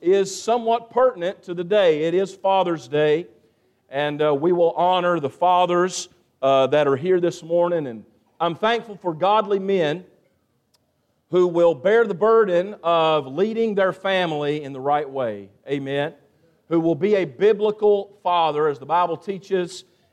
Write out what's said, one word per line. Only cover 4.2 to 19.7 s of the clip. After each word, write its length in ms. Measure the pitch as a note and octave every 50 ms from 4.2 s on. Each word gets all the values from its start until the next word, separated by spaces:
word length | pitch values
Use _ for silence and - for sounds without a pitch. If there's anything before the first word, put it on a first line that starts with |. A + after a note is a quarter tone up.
uh, 140 | D3+ D3+ D3
we 180 | C#3 D3 F3
will 200 | F3 F3 E3+ E3
honor 460 | - D3+ F3 F3+ F#3 F3+ F3 F3 F3 E3
the 120 | D#3+ E3+
fathers, 800 | - - F3 F3+ F3+ F3+ F3+ F3 F3 F3 F3+ F#3 F3 - - - _ _ _ _ _ -
uh, 240 | C3 C3+ C3+ C3+ C3+
that 200 | B2+ C#3+ D3+ D3
are 80 | C#3 C3+
here 260 | B2 D3+ F#3 F#3 F3+
this 220 | F3 E3+ E3 -
morning. 440 | D#3+ D#3+ E3+ F3 F3 F3 F3 E3 D3
And 180 | B2+ A2+ G#2+ G2+ _ _ _ _ _ _ -
I'm 160 | E3 E3+ E3
thankful 420 | - G#3 A3 A#3 A3+ A3+ G#3 G3+
for 180 | - - F3 D#3+
godly 440 | D3+ F3 F#3+ G#3 A3 G#3 G3+ G#3 F#3+
men 460 | F#3+ G3 G3 F#3 D#3+ D3 D#3 F3+ F3+ _ _ _ _ _ _ _ _ _ _ _ _ _ _ _ _ _ _ _ _ _ _ _ _ -
who 180 | E3 F3+ F3+ F3+
will 260 | E3+ E3+ E3+ E3+ D#3+
bear 300 | C3 D3 F#3+ A3 A#3 A#3
the 100 | G#3 F#3+
burden 600 | D#3 G3+ A3 A3+ A3+ A3 F#3+ F3 E3+ F3+ G#3 G#3 - -
of 420 | E3 E3+ E3 D#3+ D#3+ D#3 D3+ C3+
leading 500 | C3 C3+ D#3 G3 A3 A3+ A3+ A3+ A3 G3+
their 180 | G3 F#3+ F#3 E3+
family 680 | - - F#3+ F#3+ F#3 F3+ E3+ D#3 D3 D3 C#3+ D3+ D3+
in 120 | D3 C3+ C#3
the 60 | C3
right 280 | C3 C#3+ C#3+ D3 D#3 C3+
way. 400 | C3+ C3+ B2+ A2+ G#2 G2+ G2 G2 _ _ -
Amen. 460 | B2 D3 C#3+ C#3 C3+ C#3 C#3+ C#3+ D#3 - _ _ _ _ _ _ _ _ _ _ -
Who 120 | E3 E3+
will 140 | E3 E3 E3
be 200 | C#3 F#3 G#3 G#3
a 100 | F#3+ F3+
biblical 920 | D3+ A#2+ A#2 F#3 G#3+ A3 G3+ G#3 G#3+ G#3 - G#3+ G#3 G#3 G3+ G3 - - _
father, 460 | - F3+ F3 F3 E3 D#3+ D3 D3 D#3 D#3
as 100 | C#3+ B2
the 80 | -
Bible 300 | C#3 D#3+ F3 F3+ E3+ E3
teaches, 680 | - - - G3 F3+ - - F#3+ F#3 F3+ F3